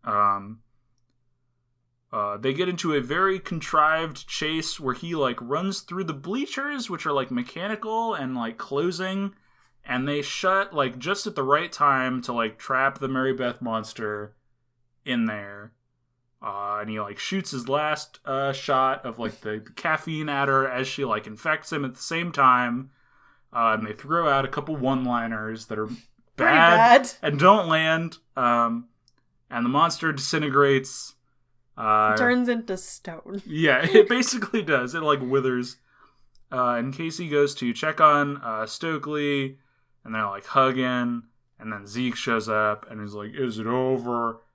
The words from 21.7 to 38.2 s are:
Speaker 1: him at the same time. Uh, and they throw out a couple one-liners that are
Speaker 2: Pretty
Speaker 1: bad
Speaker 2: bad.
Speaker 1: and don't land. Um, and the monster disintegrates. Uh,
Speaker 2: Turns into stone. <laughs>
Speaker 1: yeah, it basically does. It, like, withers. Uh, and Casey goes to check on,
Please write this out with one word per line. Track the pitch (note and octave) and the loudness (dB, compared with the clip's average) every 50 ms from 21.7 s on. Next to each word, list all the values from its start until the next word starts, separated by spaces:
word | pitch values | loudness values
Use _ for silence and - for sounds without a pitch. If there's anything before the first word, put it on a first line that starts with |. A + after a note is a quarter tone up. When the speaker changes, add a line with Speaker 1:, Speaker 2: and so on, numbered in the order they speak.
Speaker 1:
him | D#3+ D3 C#3 | -6 -4 -4
at | B2+ B2+ | -6 -8
the | - | -10
same | - - E3 E3 F3 F3 | -8 -6 -4 -4 -4 -4
time. | D3+ C#3+ C3+ B2+ B2 A#2+ B2 A#2+ A#2+ B2+ C3+ C3+ _ _ _ _ _ _ _ _ _ _ _ _ | 2 4 6 6 6 6 4 0 -2 -4 -6 -10 _ _ _ _ _ _ _ _ _ _ _ _
Uh, | - A#2+ A#2 A2+ A2 G#2+ | -2 2 2 2 2 2
and | A2 | -2
they | G#2+ | -6
throw | G#2 - - C#3 D#3+ E3+ E3 D3+ | -8 -10 -4 -2 -2 0 2 2
out | C#3 C#3 C3 | 2 2 0
a | C3 | -2
couple | - D3+ C#3+ D#3+ D#3 | -4 -6 -4 -4 -4
one-liners | C#3+ B2 C3 C3+ C3 B2+ B2 A#2+ A#2+ A2+ A2+ A2+ G#2+ G#2+ A2 A2 A2 - | 0 0 0 0 0 0 0 -2 -2 -2 -4 -6 -6 -6 -6 -8 -10 -8
that | - A2 G#2+ | -8 -4 -4
are | G#2+ | -4
Speaker 2:
Pretty | G#2+ A#2+ - - _ _ _ _ _ _ | -6 -6 -12 -14 _ _ _ _ _ _
Speaker 1:
bad | - A#2+ B2+ C#3+ D#3+ E3 E3+ F3 A3 A3+ A#3+ B3 C#4 | 0 4 6 8 8 8 8 10 8 10 10 8 8
Speaker 2:
bad. | B3+ - - - | 6 2 -8 -4
Speaker 1:
and | - D#3 D3 C#3 | -2 -2 0 6
don't | D#3+ F#3+ G#3 G#3+ F3+ E3 | 8 8 8 8 6 2
land. | D#3+ D#3+ D#3+ D#3+ D#3+ D#3+ E3 E3 - - _ _ _ | 2 2 2 2 0 0 -2 -6 -10 -16 _ _ _
Um, | C3+ B2+ A#2+ A#2+ A#2 A#2 A#2 A#2 A#2 A#2+ _ _ _ _ _ _ _ _ _ _ _ _ _ | 0 2 4 4 4 4 2 0 -4 -6 _ _ _ _ _ _ _ _ _ _ _ _ _
and | - A#2+ A#2+ | -4 -2 0
the | B2 | 2
monster | C3 D3 E3 E3 D#3+ - E3 D#3+ | 4 4 4 2 2 -2 -2 -2
disintegrates. | D3 C3+ - - E3 D#3 D3+ D3 C3 C#3+ C#3+ C#3 C#3 C3 C3+ - - - - - _ _ _ _ _ _ _ _ _ _ _ _ _ - | -2 -2 -4 -2 -2 -2 -2 2 4 4 6 6 4 2 0 -4 -12 -12 -14 -16 _ _ _ _ _ _ _ _ _ _ _ _ _ -4
Uh, | A2+ G#2+ G#2+ G#2+ G#2+ G#2+ G#2+ | 2 4 4 6 6 4 4
Speaker 2:
Turns | G#2+ B3 A#3+ B3 B3 B3 B3 | 4 4 2 2 2 2 0
into | A#3+ A#3 A3+ - F#3+ | -2 -2 -4 -6 -8
stone. | F#3 - - - - - F3+ E3 D#3+ - - F#3+ G3+ | -8 -8 -12 -14 -14 -14 -14 -14 -14 -14 -12 -12 -12
<laughs> | - | -10
Speaker 1:
yeah, | - D3+ D#3 E3 D3+ C3 B2+ D#3+ | -6 -2 2 4 4 4 4 2
it | - - - - - | 8 10 10 10 10
basically | A#3+ B3+ A#3+ - B3+ A#3 - - - A3+ | 4 0 0 0 -2 -4 -4 -2 -2 -2
does. | F3+ D3+ D3+ B2 B2 B2 E3+ | 0 2 0 0 0 -2 -6
It, | E3 | -2
like, | D#3+ D3+ D3 C#3 | 2 2 2 2
withers. | B2+ B2 C3+ C#3 B2+ C3 B2 B2 B2 B2 - _ _ _ _ _ - _ _ _ - _ _ - - _ | 2 0 0 2 2 2 0 -2 -4 -6 -10 _ _ _ _ _ -20 _ _ _ -20 _ _ -20 -16 _
Uh, | C3+ B2+ B2 B2 B2 | -2 0 0 2 0
and | A#2+ A#2+ C3+ C3+ | 0 -2 -4 -4
Casey | D3+ E3 E3 D#3+ E3+ F3+ D#3 | -6 -6 -6 -6 -6 -6 0
goes | D3 C#3+ C#3+ C#3 C#3+ | 2 4 4 2 2
to | - B2 A#2+ | -2 -2 -2
check | A#2 - - D#3 D#3 - | -2 -2 -4 -4 4 6
on, | D#3+ D3+ D3 D3 | 6 8 8 6